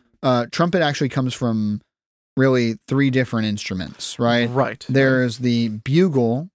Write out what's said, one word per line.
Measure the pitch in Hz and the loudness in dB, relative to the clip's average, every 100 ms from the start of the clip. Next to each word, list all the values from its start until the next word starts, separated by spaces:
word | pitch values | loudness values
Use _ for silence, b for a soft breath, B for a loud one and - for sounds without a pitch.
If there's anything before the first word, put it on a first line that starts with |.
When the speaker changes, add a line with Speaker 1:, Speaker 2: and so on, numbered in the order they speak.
| B - | B -4
Speaker 1:
uh, | 135 123 120 | 0 0 0
trumpet | - 170 180 | 0 0 2
actually | 147 139 135 | 0 0 -2
comes | 139 127 | 0 -2
from | - 123 110 107 104 _ _ _ _ _ - | -2 -2 0 -2 -4 _ _ _ _ _ 0
really | 131 127 117 110 - | 2 4 0 -4 -2
three | 135 139 | 0 2
different | 120 101 117 107 | 2 0 -2 -2
instruments, | 104 - 92 82 - - - | -4 -6 -8 -8 -10 -10 -2
right? | 117 120 120 | 0 2 0
Speaker 2:
Right. | 127 120 113 - | 0 -2 -4 -2
Speaker 1:
There's | 135 135 131 123 117 | 2 4 2 0 -2
the | 123 117 117 | 0 0 -2
bugle. | 107 127 156 185 135 117 127 180 | -4 0 2 4 2 0 -2 -6